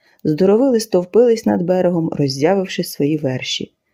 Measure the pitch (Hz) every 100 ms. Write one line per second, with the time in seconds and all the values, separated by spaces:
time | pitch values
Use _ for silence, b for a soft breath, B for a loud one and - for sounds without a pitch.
0 | _ _ 156 151 190 220 277 226 214 180
1 | 180 214 240 220 214 202 170 185 175 175
2 | 160 - 143 135 156 196 185 - 175 -
3 | 143 151 143 127 - - - _ _